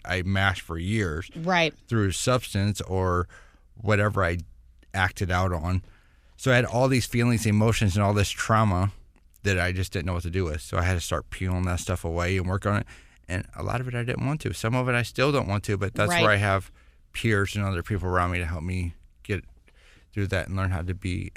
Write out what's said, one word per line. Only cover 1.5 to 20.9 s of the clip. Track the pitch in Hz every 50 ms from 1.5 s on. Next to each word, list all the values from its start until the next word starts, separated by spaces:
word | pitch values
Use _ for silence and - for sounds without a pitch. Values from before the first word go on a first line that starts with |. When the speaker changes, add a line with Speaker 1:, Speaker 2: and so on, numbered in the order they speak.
| 185 170 165 151 - - -
Speaker 1:
through | - 120 110 101 95
substance | 82 - - 127 127 - - - - 98 98 104 98 -
or | - - 92 95 92 92 87 90 87 - - - - - - _ _ _ -
whatever | - 104 101 104 101 104 107 - 98 92
I | 85 87 87 82 - - - - - - - - - -
acted | 98 92 90 - - 98 85
out | 90 90 95 90
on. | 87 78 78 90 92 92 - - - - _ _ _ _ _ - -
So | - - 135
I | 123
had | 123 120
all | - - 120 135
these | 131 135 123 -
feelings, | - - 117 120 123 120 107 -
emotions, | 110 104 107 107 117 110 - 113 95 85
and | 104 101
all | 98 104
this | 104 95 -
trauma | - - - - 110 110 113 107 90 90 95 101 - - - - _ _ _ _ - - -
that | 101 95 90
I | 87 90
just | 90 92 95 - -
didn't | 95 78
know | 92 87
what | 87 85
to | 85
do | 85 95 90
with. | 80 76 76
So | - - -
I | 92 87
had | 92 92
to | 85
start | - - 85 71 - -
peeling | - - 92 92 90 90 92
that | 90 90 85
stuff | - - 90 - -
away | 82 82 87 87 90 95
and | 95 87
work | 90 95 98 -
on | 101 101
it. | 104 - - - - - - - - _ -
And | 90 92 - - -
a | - 90
lot | 98 113 123
of | 127
it | 127 123
I | 120 117
didn't | 123 - - 117
want | 135 151 151
to. | - - -
Some | - - 110 120
of | 127 127 127
it | 120
I | 120 113
still | - - - 131 147
don't | 143 131 113
want | 95 101 101 -
to, | - 104
but | 95 101 92 -
that's | - 104 -
Speaker 2:
Right. | - 170
Speaker 1:
where | - 107
I | 104
have | 98 104 101 98 95 92 - - - _ - _ - _ _ -
peers | - - 113 107 98 101 - -
and | 107 101
other | 98 95 87 -
people | - 107 87 87
around | 92 90 90 90 90
me | 87 90
to | 87
help | 80 87 80 78
me | 92 90 90 90 85 - - - - _ _ -
get | - 101 87 - - - - _ _ _ - _ - - - - _
through | - 101 98
that | 95 98 90 -
and | - 98
learn | 95 95 92
how | 92 82
to | 87 92